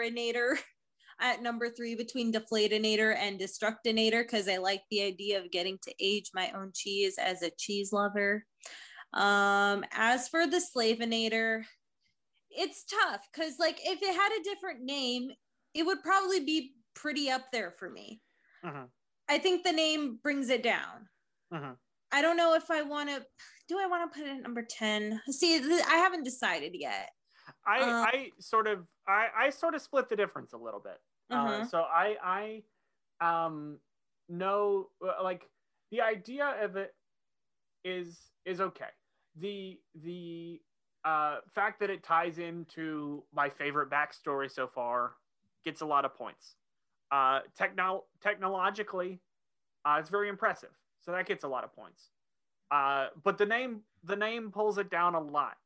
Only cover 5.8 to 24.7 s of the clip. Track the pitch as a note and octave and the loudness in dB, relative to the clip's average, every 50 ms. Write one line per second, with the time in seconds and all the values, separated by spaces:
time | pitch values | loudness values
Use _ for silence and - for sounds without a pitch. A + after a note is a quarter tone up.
5.8 | - - - - - G3 G#3 G#3 - - - F#3 F#3 - - G3 F#3+ F#3+ F3+ - | -10 -14 -8 -2 0 0 0 0 -2 -4 -4 -4 -4 -2 -4 -8 -10 -8 -8 -8
6.8 | - G3+ G3 G3 G3+ F#3+ F#3 - - F#3+ F#3 E3+ E3+ E3 - - - - G3+ G3+ | -4 -2 0 2 2 0 0 0 0 -2 0 0 -4 -6 -4 -6 -6 -4 -2 -2
7.8 | G3+ G3 G#3+ G3+ G3+ G3+ G3 G#3 G3+ G3+ G#3 G#3+ - _ _ _ - - - - | -2 0 0 0 0 2 0 0 2 2 0 0 -2 _ _ _ -18 -16 -16 -16
8.8 | - - - - - _ - - G3 G3+ G3+ G3+ G3+ G3+ G3+ G3+ G3+ G3+ G3+ G3+ | -18 -18 -18 -20 -18 _ -2 2 4 4 6 6 6 6 6 6 4 4 2 0
9.8 | - - - - A3 A3+ B3 C4 B3+ - - E4 E4+ D4+ D4 F4+ F4 - - B3+ | -2 -4 -2 0 2 4 4 2 0 0 2 2 2 4 2 0 0 0 0 0
10.8 | A3+ A3 A3+ A3+ A#3 A#3 A3+ A3+ A3+ A3+ A3 A3+ A3+ A3+ A3+ A3 A3 - - _ | 2 2 2 2 0 -2 0 0 0 2 2 2 2 2 0 -2 -4 -10 -18 _
11.8 | _ _ _ _ _ _ _ _ _ _ _ _ _ _ - - F#4 F4 - - | _ _ _ _ _ _ _ _ _ _ _ _ _ _ -4 -4 -4 -2 -4 -8
12.8 | - - - G#4 G4+ E4+ A#3 G3+ - - - - D#4+ D#4 B3+ - E4+ D#4 - - | -10 -4 0 0 0 0 0 -6 -10 -12 -6 -6 -6 -6 -2 0 0 0 0 0
13.8 | - E4 F#4+ D4+ G4+ F#4+ F#4 E4+ G4+ G#4 A4 G#4+ D#4+ G4 G4+ G4 - F#4+ D#4 A3+ | -4 -4 -2 0 0 -2 2 2 2 2 2 0 -4 -4 -8 -6 -6 -8 -8 -8
14.8 | B3+ B3+ C#4 C#4+ C4 B3 B3 B3 B3 C4+ - _ _ _ _ _ _ _ _ D4 | -8 -6 -4 -2 -2 -2 -2 -2 -4 -6 -10 _ _ _ _ _ _ _ _ 0
15.8 | E4 E4 G4 - - D#4 F#4+ G4 G4 F#4 G4 F#4 C#4 C4+ D#4 D#4 B3+ C4 - _ | 2 2 2 0 2 2 4 4 4 4 2 2 2 2 0 0 0 -4 -14 _
16.8 | _ _ _ - - D4+ D4 D4 C#4+ C4+ C4 B3+ B3+ - - A#3 G3+ E3+ E3+ - | _ _ _ -8 -6 -4 -2 -2 0 0 0 -2 -2 -4 -4 -4 -4 -4 -8 -10
17.8 | G3 F3+ - - - - A3 A3 _ _ _ _ _ _ _ - - F3 C#3+ C#3+ | -12 -12 -12 -14 -16 -16 -18 -20 _ _ _ _ _ _ _ -14 -12 -10 -10 -10
18.8 | B2+ B2+ _ _ _ _ _ _ _ - D4 E4 E4 F#4+ F4+ F4 F4 F4+ E4 D#4 | -12 -14 _ _ _ _ _ _ _ 0 0 2 4 4 2 4 2 2 2 4
19.8 | D#4+ D#4 D#4 D#4 D4 C#4 A3+ A3+ _ C#4+ C#4+ C#4 C4+ A3+ C4 A#3 A3 A#3+ G3 E3 | 4 4 2 2 0 -2 -6 -4 _ -2 0 0 2 2 0 2 2 2 0 0
20.8 | C#2+ F2 - - G#3+ - _ _ _ _ _ _ _ _ F3 D#3+ C#3+ C3+ B2 - | -2 -6 -12 -16 -20 -20 _ _ _ _ _ _ _ _ -8 -8 -8 -8 -12 -14
21.8 | _ _ _ _ _ _ - C#4 D4 E4 E4+ E4+ E4+ E4 D#4+ E4 E4 - E4 D#4 | _ _ _ _ _ _ 2 4 4 4 4 6 6 6 6 4 4 0 -2 0
22.8 | D4+ C#4+ D4 D4 D4 C#4+ C#4+ C4+ - - _ _ - - - - _ - E4 G4 | 0 -2 -4 -4 -4 -4 -4 -6 -8 -12 _ _ -20 -20 -20 -20 _ -6 -2 -2
23.8 | G4 F#4 F4+ F4 E4+ E4+ - C#4+ D4+ C#4 C#4 C4+ - A#3+ A#3+ A#3 A3+ A3+ | 0 0 0 0 -2 -4 -6 -8 -8 -8 -8 -8 -8 -6 -6 -6 -6 -8